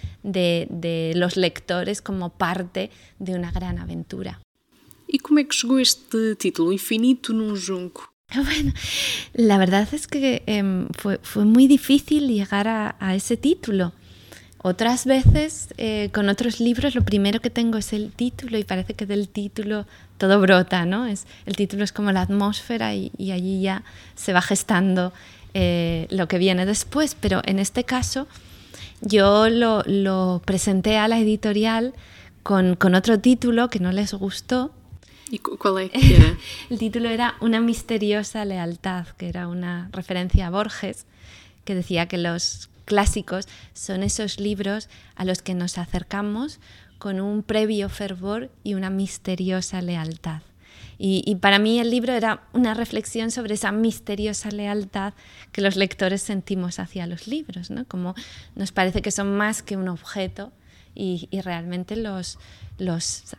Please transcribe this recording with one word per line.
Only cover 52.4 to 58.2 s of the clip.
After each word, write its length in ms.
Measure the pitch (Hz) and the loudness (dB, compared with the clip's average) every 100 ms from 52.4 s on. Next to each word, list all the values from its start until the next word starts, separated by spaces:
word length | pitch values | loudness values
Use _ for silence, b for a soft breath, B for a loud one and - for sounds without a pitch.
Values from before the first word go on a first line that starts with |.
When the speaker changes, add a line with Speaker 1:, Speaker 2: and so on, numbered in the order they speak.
| - | -4
Speaker 1:
una 220 | 247 233 220 | 0 0 0
reflexión 560 | 233 214 - 226 226 | -4 -6 -6 -6 -4
sobre 240 | 247 220 208 | -6 -6 -4
esa 160 | 196 | -2
misteriosa 800 | 214 226 214 - 202 214 202 214 | 0 0 -2 -8 -4 -4 -6 -8
lealtad 600 | 208 202 208 196 202 202 - B B B | -6 -4 -4 -4 -6 -6 -10 B B B
que 100 | - | 0
los 140 | 196 190 | 0 2
lectores 460 | 196 - 185 196 | -2 0 0 0
sentimos 560 | - 196 - 190 175 185 | -4 -6 -4 -4 -4 -6
hacia 300 | 175 185 170 | -8 -8 -10
los 200 | 175 220 | -10 -8
libros, 440 | 302 302 180 180 | -8 -8 -12 -10
¿no? 140 | 220 254 | -10 -8
Como 280 | 185 180 185 | -6 -6 -8